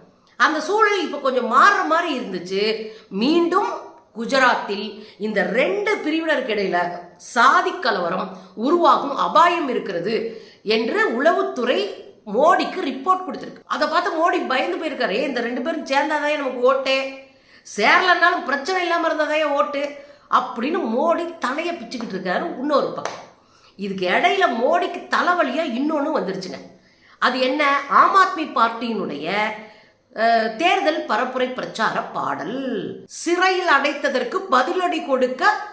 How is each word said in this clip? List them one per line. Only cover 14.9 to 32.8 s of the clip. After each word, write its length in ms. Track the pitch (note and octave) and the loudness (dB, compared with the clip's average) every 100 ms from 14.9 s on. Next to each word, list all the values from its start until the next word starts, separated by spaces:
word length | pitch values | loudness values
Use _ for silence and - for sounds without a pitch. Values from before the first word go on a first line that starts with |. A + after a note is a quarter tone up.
| B3 A3 | -2 -2
"ஏய், 140 | G3+ | 0
இந்த 180 | D4 A#3+ | -2 -2
ரெண்டு 200 | A3+ B3+ | -4 -4
பேரும் 240 | C#4+ D#4+ - | -4 -4 -2
சேர்ந்தாதான் 520 | C4+ D#4 D4+ D4 D4+ | 0 0 0 0 -2
நமக்கு 360 | C4+ B3 B3 | -4 0 2
ஓட்டே, 400 | C4+ C4+ C4+ C4+ C4+ - _ _ - - - | 2 0 -2 -2 -10 -18 _ _ -20 -12 0
சேரலன்னாலும் 680 | A#3 E4+ F#4 F4 F4 F4 B3+ | 4 4 4 4 4 2 -2
பிரச்சனை 360 | C#4 F#4 F#4 | -2 -2 -2
இல்லாம 260 | F4 E4+ E4 | 0 0 0
இருந்தாதான் 360 | D#4 D4 D4+ | 0 0 0
ஓட்டு" 520 | D4+ C#4+ C#4+ C#4+ C#4+ - - - _ | 2 2 0 -2 -6 -8 -18 -20 _
அப்படின்னு 480 | A#3 B3 A#3+ C4+ F4+ | 0 0 -4 -4 -2
மோடி 560 | A#3+ A#3 D#4+ - E4+ - | -2 0 2 0 -2 -6
தலையை 380 | B3 D4 E4+ E4+ | -4 -4 -4 -6
பிச்சுக்கிட்டு 380 | A3 B3 F#3+ | -10 -10 -8
இருக்காரு. 440 | F#3+ F#3 G3 E4+ B3 | -6 -4 -4 -4 -6
இன்னொரு 360 | C#4+ C4+ F#3 | 0 0 0
பக்கம் 320 | - - - - _ _ _ _ - | -4 -10 -12 -18 _ _ _ _ -10
இதுக்கு 340 | G3 F#3+ F3+ | -8 -4 0
இடையில 360 | A3 F4+ G4 F4 | 2 2 4 2
மோடிக்கு 600 | A#3 C4 F4 F4+ - - | 2 2 2 0 -6 -2
தலைவலியா 560 | A3 D#4 F4 C#4 C4+ | 0 2 2 0 0
இன்னொன்னு 560 | E4 A#3 D4+ D#4 D4 C4+ | -2 -2 0 0 0 0
வந்துருச்சுங்க. 380 | F#3 F3+ - - - - _ _ _ - | -2 -6 -8 -12 -16 -20 _ _ _ -2
அது 200 | A#3 C4 | 0 2
என்ன? 400 | B3+ D4+ C#4+ C#4 - | 0 2 2 0 2
ஆம் 260 | A#3 E4+ F#4+ | 4 6 6
ஆத்மி 260 | F#4 F4+ | 4 2
பார்ட்டியினுடைய, 960 | D4 B3 A3+ - A#3 G#3+ D#3+ C#3+ D#3+ G3+ G#3+ G#3+ A3 - _ _ _ | -4 0 0 0 -4 -4 -4 -6 -2 -2 -2 -4 -14 -20 _ _ _
அஹ், 420 | - A3+ A#3 A3+ A3+ | 0 2 4 2 0
தேர்தல் 500 | F4 F#4+ D#4 D#4+ - | 2 2 2 -2 -2
பரப்புரை 480 | A3 B3 B3+ B3+ | -2 -2 -2 -4
பிரச்சார 480 | B3+ - - G#3 G3 | -4 -8 -2 -2 -2
பாடல். 1040 | A3+ D#3+ C3+ C#3 E3+ B3+ C4 G#3 | -4 -6 -4 -4 -6 -6 -4 -6